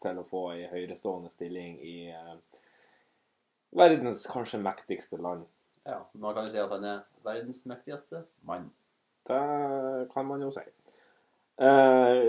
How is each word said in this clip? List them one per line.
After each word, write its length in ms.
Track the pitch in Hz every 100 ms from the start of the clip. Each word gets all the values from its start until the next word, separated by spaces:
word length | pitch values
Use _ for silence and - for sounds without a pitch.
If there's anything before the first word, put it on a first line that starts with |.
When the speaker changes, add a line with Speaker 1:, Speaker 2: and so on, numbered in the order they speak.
Speaker 1:
til 180 | 95 90
å 60 | 87
få 160 | 92 90
en 200 | 87 87
høyrestående 600 | 90 90 87 101 90 87
stilling 480 | - 85 90 87 85
i, 160 | 80 85 85
eh, 260 | 82 82 82 _ _ _ _ _ _ _ _ _ _ _ _ _
verdens 520 | 170 175 156 123 101 -
kanskje 340 | 127 113 113
mektigste 560 | 98 - - 90 - 80
land. 280 | 87 87 85 _ _ _ -
Speaker 2:
Ja, 160 | 110 -
man 240 | 107 107 107
kan 100 | 110
jo 60 |
si 80 | 110
at 120 | 98
han 140 | 101 101
er 180 | 101 - _
verdens 420 | 107 110 123 123 -
mektigste 580 | 120 - 143 - 165 165 _
mann. 260 | - 180 - - _ _ _ _ -
Speaker 1:
Det 160 | 127 143 143 143 139 131 131 127
kan 160 | 135 135
man 140 | 139
jo 100 | 139
si. 100 | 135 - _ _ _ _ _ _ _ _ -
Eh, 640 | 135 139 131 127 123 123